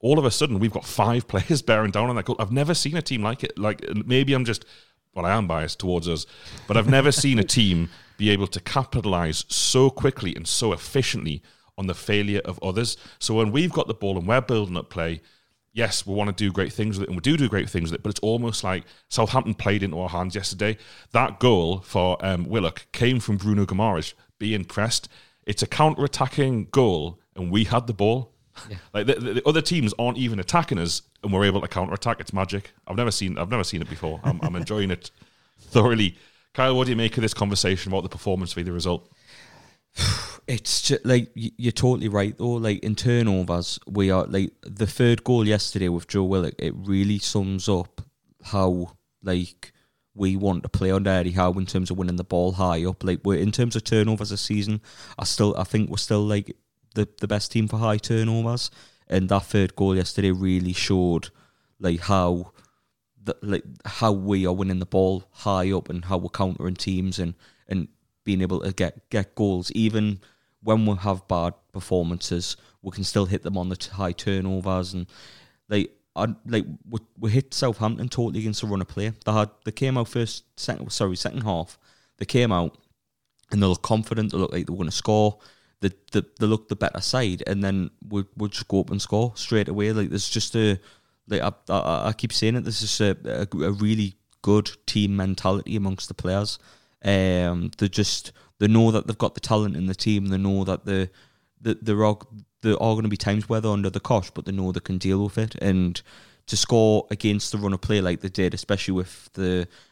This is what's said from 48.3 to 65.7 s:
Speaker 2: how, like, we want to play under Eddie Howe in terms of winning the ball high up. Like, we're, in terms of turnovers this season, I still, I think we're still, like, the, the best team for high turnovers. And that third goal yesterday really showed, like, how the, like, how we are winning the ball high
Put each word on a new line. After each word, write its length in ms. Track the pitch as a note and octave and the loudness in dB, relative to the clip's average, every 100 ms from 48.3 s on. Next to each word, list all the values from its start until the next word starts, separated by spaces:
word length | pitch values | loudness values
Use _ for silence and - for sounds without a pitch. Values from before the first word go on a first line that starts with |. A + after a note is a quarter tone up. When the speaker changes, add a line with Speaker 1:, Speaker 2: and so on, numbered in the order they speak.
| _ | _
Speaker 2:
how, 540 | - G2+ F#2 F2+ F2 - _ _ | -6 2 2 2 -4 -12 _ _
like, 520 | G2 F2+ F2 - - _ _ _ _ G2+ | -2 -2 -2 -8 -20 _ _ _ _ -2
we 220 | F#2+ F#2+ | 0 2
want 260 | G2 F2+ | 0 0
to 60 | - | -2
play 200 | - F#2+ | -2 2
under 200 | F#2+ G2 | 2 2
Eddie 220 | F#2 F2 | 2 2
Howe 200 | F#2 F2+ | 2 2
in 140 | F#2 F#2 | 2 -2
terms 260 | F#2 F2+ | -2 -2
of 60 | F#2 | -2
winning 180 | F2+ F2+ | -2 -2
the 80 | |
ball 300 | F2+ F2+ F2+ | -2 0 0
high 320 | F#2 F#2 E2 F2 | 2 0 2 -2
up. 180 | F#2 | -2
Like, 160 | F#2+ F2+ G2 | -2 -2 0
we're, 140 | F2+ | 2
in 120 | G2+ | 2
terms 240 | G#2 A#2+ A2 | 2 0 0
of 80 | |
turnovers 460 | - A2 G#2+ G#2+ G#2 | 0 2 2 0 -2
this 100 | G#2 | -6
season, 400 | - G#2+ G2+ G#2+ - - - - | -2 -2 -2 -4 -6 -20 -20 -8
I 60 | - | -6
still, 280 | - G#2 - | 2 2 2
I 80 | F#2 | 0
think 240 | G#2+ G#2 | 0 0
we're 80 | D#2 | -2
still, 260 | - G#2 | 0 2
like, 320 | G#2 G#2 G2 - _ _ _ - | 2 0 -2 -12 _ _ _ -2
the, 140 | G#2 - | -2 -2
the 80 | G2+ | -2
best 240 | G#2 - | -2 0
team 160 | A#2 G#2+ | 0 0
for 80 | A2+ | 0
high 220 | A2+ G#2+ | 0 0
turnovers. 720 | - A2+ A2+ A2+ A2+ A#2+ - - - _ - | 0 0 2 0 0 -2 -6 -10 -20 _ -2
And 180 | F#2+ F#2 | 0 2
that 160 | G2 | 0
third 320 | - G#2 F#2 - | 2 2 2 2
goal 220 | G2 F#2+ | 2 2
yesterday 340 | F2 - G2 | 0 0 0
really 400 | F#2 F#2+ F#2 F2+ | 2 2 0 0
showed, 580 | F2+ - F#2+ F2+ E2 - _ _ _ _ _ | -2 0 2 2 0 -2 _ _ _ _ _
like, 220 | F#2 E2+ | -2 -2
how 540 | E2+ G2 F2+ F2 F2+ _ _ _ _ _ _ _ | 2 2 2 0 -4 _ _ _ _ _ _ _
the, 140 | G2 - | -10 -8
like, 240 | G#2 G2 - - | -4 -4 -4 -16
how 300 | - - A2+ | -12 -2 0
we 340 | G2 G2 G2 F#2 | 2 0 0 0
are 60 | |
winning 260 | F#2 F#2+ F#2 | 0 -2 -2
the 60 | F#2 | 0
ball 400 | F#2+ F#2+ F#2 - | 2 2 0 -6
high 420 | - G#2 F#2+ F#2 | -8 -2 0 0